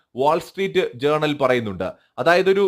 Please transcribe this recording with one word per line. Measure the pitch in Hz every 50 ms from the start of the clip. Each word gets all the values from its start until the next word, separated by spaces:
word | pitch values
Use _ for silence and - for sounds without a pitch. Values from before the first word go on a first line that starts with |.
| _ _ _
വാൾ | 117 131 147 160 175
സ്ട്രീറ്റ് | 170 - - - 196 190 160 180 175 - -
ജേണൽ | 123 131 143 151 151 156 151 147 143
പറയുന്നുണ്ട്. | 139 123 127 123 113 104 95 87 92 90 - - _ _ _ -
അതായത് | 127 160 170 180 185 190
ഒരു | 196 196 202